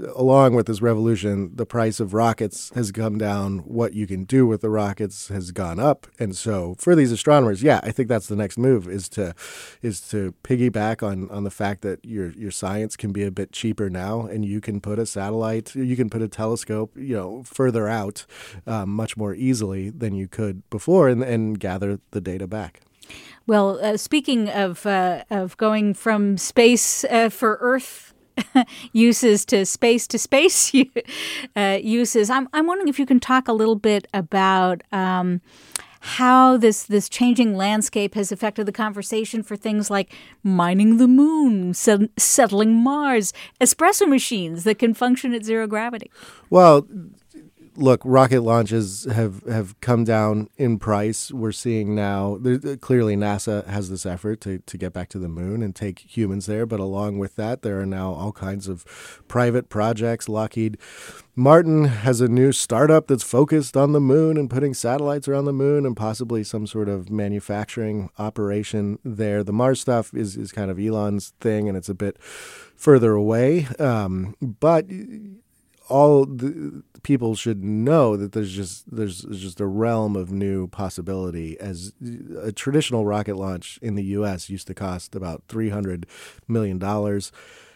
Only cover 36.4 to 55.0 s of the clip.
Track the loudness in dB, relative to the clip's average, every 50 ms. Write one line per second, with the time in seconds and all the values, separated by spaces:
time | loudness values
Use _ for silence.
36.4 | 8 8 8 6 6 4 4 2 0 0 0 0 0 -2 -2 0 2 4 4 4
37.4 | 2 2 2 0 0 0 0 0 -2 -2 -2 -2 -2 -2 -2 -4 -4 -4 -4 -4
38.4 | -4 -4 -2 -4 -4 -4 -4 -4 -4 -4 -4 -6 -8 -4 -4 -4 -4 -4 -4 -6
39.4 | -6 -6 -8 -8 -4 -2 -2 -2 0 0 0 -2 -2 -4 -8 -20 -20 -20 -12 _
40.4 | -2 2 2 4 4 4 4 6 6 6 6 8 8 8 8 8 8 6 4 4
41.4 | 4 4 4 2 0 -2 -4 0 4 4 4 4 4 0 _ 0 0 2 4 4
42.4 | 4 4 4 4 4 4 6 4 4 4 2 2 0 0 0 0 0 -2 -6 -10
43.4 | -16 -14 _ 0 2 2 2 4 4 2 4 4 4 4 4 2 2 0 -2 -4
44.4 | -4 -4 -6 -2 0 0 0 2 2 2 2 2 2 2 2 2 0 -2 -4 -4
45.4 | -4 -2 -2 -2 -2 -2 -4 -4 -4 -6 -8 -10 -14 -16 _ -20 -20 -20 -20 -20
46.4 | _ 4 8 10 10 10 10 8 6 2 -6 -16 -16 -16 -20 _ _ _ -20 -20
47.4 | -20 -20 _ _ -20 -16 -4 2 4 4 4 4 4 4 6 6 6 6 6 4
48.4 | 4 4 4 2 2 2 0 0 -2 -2 -4 -8 -6 -4 -2 0 0 -2 -4 -6
49.4 | -8 -4 -4 -4 -4 -6 -10 _ -2 0 2 2 2 2 2 2 2 2 0 -2
50.4 | -4 -6 _ -2 0 0 0 0 0 0 0 2 0 0 -2 -4 -8 -10 -8 -6
51.4 | -4 -4 -6 -4 -4 -2 -2 -2 -2 -2 -2 -2 -2 -2 -2 -2 -2 -4 -4 -2
52.4 | -2 0 0 0 -2 -6 -8 -6 -2 0 2 2 2 2 0 0 0 -2 -2 -4
53.4 | -4 -4 -4 -4 -4 -6 -6 -6 -6 -8 -8 -10 -8 -8 -8 -6 -6 -6 -6 -6
54.4 | -6 -8 -10 -10 -10 -14 -12 -10 -10 -10 -10 -10